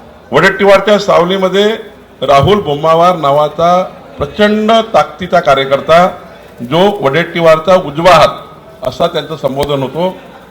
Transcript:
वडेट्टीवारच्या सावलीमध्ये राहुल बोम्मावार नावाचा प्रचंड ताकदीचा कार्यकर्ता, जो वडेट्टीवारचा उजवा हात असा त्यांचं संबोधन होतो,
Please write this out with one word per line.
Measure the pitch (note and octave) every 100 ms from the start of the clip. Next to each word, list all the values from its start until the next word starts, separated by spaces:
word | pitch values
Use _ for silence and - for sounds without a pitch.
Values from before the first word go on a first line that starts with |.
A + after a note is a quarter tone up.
| - - -
वडेट्टीवारच्या | B2 F#3 F#3+ G3+ G3 G3 G#3
सावलीमध्ये | G3 D#3+ F3 G3 F#3+ F#3 G#3 A3+ - - - -
राहुल | C3+ C#3 C#3+ G#3
बोम्मावार | D3+ D3 D#3+ D#3+ F3 F3
नावाचा | C#3 D3 D3+ D3 E3+ F3+ F#3 - - -
प्रचंड | - - G#3 G#3+ G#3+ A3+ A3
ताकदीचा | D#3+ D3+ - F3+ F3+
कार्यकर्ता, | D#3 C3+ C3+ C3+ C3+ E3 F#3 - - - - -
जो | A#2+ D#3 G3 G3+
वडेट्टीवारचा | C#3 C#3+ E3 F3 E3 D#3 D#3+ F#3
उजवा | F#3 C#3+ F3+
हात | E3 C#3 - - - - -
असा | B2+ - E3+
त्यांचं | D#3+ C#3+ D#3
संबोधन | C#3 C3+ C#3+ C#3+
होतो, | B2+ D#3 F3+ F#3 - - -